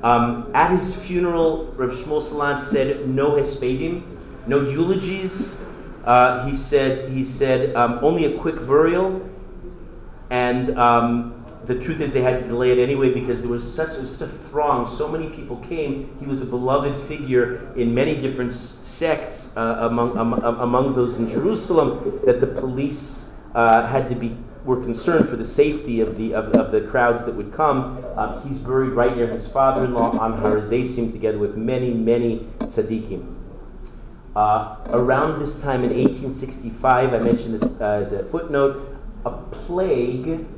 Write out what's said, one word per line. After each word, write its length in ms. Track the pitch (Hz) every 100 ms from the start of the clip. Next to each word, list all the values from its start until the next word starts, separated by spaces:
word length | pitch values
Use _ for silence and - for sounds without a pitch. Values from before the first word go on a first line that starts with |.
Um, 460 | 117 120 120 117 -
at 160 | 135 170
his 240 | 180 -
funeral, 760 | - - 180 175 170 160 156 -
Rav 180 | - 123
Shmuel 300 | 127 139 151
Salant 380 | 147 147 143 135
said, 480 | - 143 135 135 127
"No 240 | 131 147
hespedim, 680 | 147 135 - 127 131 165 175 - - - - 113
no 140 | 143
eulogies." 1040 | 139 139 170 190 165 196 190 - - - - - - -
Uh, 420 | 120 123 123 127 135
he 80 |
said, 560 | 135 - 143 135 135 135
he 140 | 131
said, 500 | 127 - 135 127 131
um, 240 | 120 120 120
"Only 240 | 151 170 147
a 120 | -
quick 180 | 165 156 127
burial." 600 | 147 165 180 190 185 - - - - - - - - - - -
And, 500 | 123 123 127 123 123
um, 680 | 120 117 120 120 120 - - -
the 100 | -
truth 280 | 127 - 156
is, 100 | 143
they 80 | 131
had 220 | 127 123
to 40 | 113
delay 240 | 120 123
it 80 | 123
anyway 340 | 127 139 131
because 280 | 123 123 117
there 100 | 120
was 140 | 120
such, 300 | 117 - 160
it 80 | -
was 140 | - -
such 120 | 151
a 40 | - -
throng. 360 | 147 147 127 120
So 220 | - 151
many 220 | 160 156
people 260 | - 147 -
came. 580 | - 165 143 135 135 -
He 60 | 139
was 160 | 131
a 40 | 123
beloved 480 | 123 127 139 139 131 -
figure 640 | 147 135 123 117 - -
in 200 | - 117
many 200 | 120 151 139
different 320 | 131 123 123
s-, 280 | - - -
sects, 720 | - - 165 147 - - - -
uh, 220 | 113 117
among, 360 | 117 117 120 110
um, 160 | 117
um, 260 | 120 117 117
among 340 | 120 127 135
those 220 | 131 120 117
in 120 | 113
Jerusalem 920 | 113 170 220 - 170 135 - 135 - 131
that 140 | 123
the 60 | 135
police, 880 | - 131 127 139 - - - - - -
uh, 320 | 120 117 113 113
had 220 | 131 127
to 40 |
be, 220 | 117 113 - - - 127
were 140 | 127
concerned 480 | 120 117 175 165 127
for 80 | 120
the 80 |
safety 560 | 110 - 151 151 127 113
of 160 | 107 95
the, 180 | 110
of, 200 | 107 107
of 180 | - -
the 80 | 107
crowds 440 | - 131 120 117
that 100 | -
would 180 | 107 101
come. 500 | - 156 131 127 - - -
Um, 260 | 107 - 139
he's 120 | 127
buried 340 | 123 131 127
right 220 | 120 123
near 120 | 120 117
his 200 | 110 -
father-in-law 720 | 135 135 135 127 120 117 113
on 200 | 110 110
Har 180 | 107 107
Hazeisim, 560 | 104 120 127 120 113
together 260 | - 110 104
with 180 | 101 110
many, 340 | 117 127 123
many 500 | 113 113 120 117 110 - -
tzaddikim. 760 | 113 - 107 113 - 95 90 - - - - - - - - - -
Uh, 420 | 104 107 101 - - -
around 500 | - 123 135 156 -
this 220 | - -
time 240 | 139 131
in 80 | 123
eighteen 400 | 123 127 - 135
sixty-five, 800 | - 131 - 117 - 131 123 127
I 60 | 117
mentioned 360 | 113 113 117
this, 80 | 110
uh, 220 | - -
as 280 | 107 104 95
a 120 | 101
footnote, 760 | - 165 - 143 139 139 - - - - 120
a 40 |
plague 1160 | - - - - 175 190 127 123 127 139 160 -